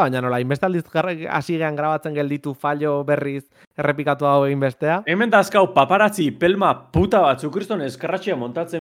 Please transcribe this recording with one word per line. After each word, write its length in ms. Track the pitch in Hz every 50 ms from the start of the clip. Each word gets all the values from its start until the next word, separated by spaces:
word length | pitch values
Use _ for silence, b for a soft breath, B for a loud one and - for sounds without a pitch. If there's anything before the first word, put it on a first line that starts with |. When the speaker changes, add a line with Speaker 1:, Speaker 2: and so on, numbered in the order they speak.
| 185
Speaker 1:
baina 140 | 135 127 127 123
nola, 160 | 127 123 123
inbeste 240 | 123 127 143 135 -
aldiz 180 | 190 185 170 160 -
garra-, 280 | - 160 160 185 175 160 160 -
hasi 300 | - 156 139 - 170 160
gean 160 | 160 156 151
grabatzen 380 | 147 147 156 156 151 - 160 151
gelditu, 400 | 147 147 139 143 147 - 147 131
fallo 480 | - - 143 147 147 147 151 143 143 143
berriz, 400 | 139 147 139 143 143 139 139 131 _ b b b b b
errepikatu 480 | - 147 143 143 143 147 147 143 131 147
hau 180 | 143 143 143 139
egin 140 | 139 139 139
bestea. 420 | 135 135 127 - - 151 160 185 220
Speaker 2:
Hemen 240 | - 165 196 226 233
dazkau 440 | 214 208 190 - - 208 190 180 -
paparazzi 560 | 147 135 131 180 202 214 208 208 196 160 139
pelma 420 | - - 170 175 196 196 196 165 127 - - _ -
puta 280 | 160 185 208 233 208
batzuk, 320 | 180 165 165 131 - 151 135
kriston 300 | 196 196 - 220 185 147
eskarratxea 540 | 135 - - - 165 175 185 180 208 180
montatzen, 440 | 131 120 123 123 165 170 170 170 165 - _